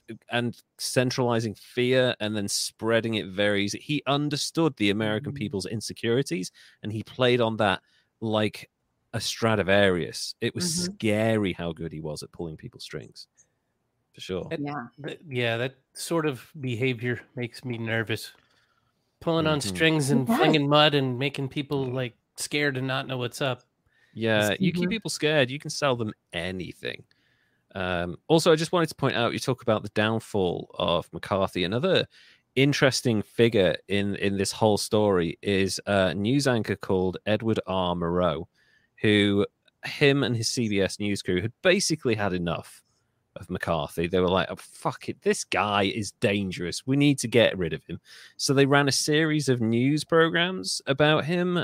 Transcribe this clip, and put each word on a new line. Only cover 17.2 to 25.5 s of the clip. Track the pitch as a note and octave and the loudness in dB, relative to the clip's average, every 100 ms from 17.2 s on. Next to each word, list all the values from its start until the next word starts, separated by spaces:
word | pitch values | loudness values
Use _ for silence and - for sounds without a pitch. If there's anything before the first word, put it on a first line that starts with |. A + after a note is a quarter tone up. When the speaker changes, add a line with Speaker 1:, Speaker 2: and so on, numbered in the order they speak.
| - - | -8 -10
Speaker 3:
makes | A#2+ - B2+ | -10 -8 -8
me | A2+ | -6
nervous. | A2+ A2+ A2 A2 - - _ _ _ _ _ _ _ _ | -2 -2 -2 -4 -6 -18 _ _ _ _ _ _ _ _
Pulling | E3+ E3 D#3 | -2 0 2
on | D3+ | 0
Speaker 1:
Mm-hmm. | A#2+ F#2 | 0 2
Speaker 3:
strings | D#3+ D#3+ C3+ | 4 4 4
and | C#3+ C3 | 2 2
Speaker 2:
Yes. | A#3+ | 2
Speaker 3:
flinging | - D3+ C#3+ | 4 4 4
mud | D3 D3+ | 6 6
and | D3 C3 A#2+ | 4 0 -2
making | C#3 C#3 C3+ | -4 -4 -6
people, | D3+ C3+ C#3 C3 | -6 -4 -4 -4
Speaker 1:
Mm. | |
Speaker 3:
like, | B2+ B2 - _ - | -4 -6 -10 _ -12
scared | - D3 D3 C3 | -6 -2 0 -2
and | C3 | -2
not | C3 C3+ | -4 -4
know | C3 | -4
what's | B2 - | -6 -2
up. | C#3 B2 _ _ _ _ _ | -4 -4 _ _ _ _ _
Speaker 1:
Yeah, | - A2 G#2+ G#2 | -2 2 4 2
Speaker 2:
Just | G2 | 2
Speaker 1:
you | - | 0
keep | F3 | 0
Speaker 2:
Mm-hmm. | F3+ | -2
Speaker 1:
people | A3 D#3+ | -2 -4
scared, | - D3+ D#3 B2+ | -2 0 2 2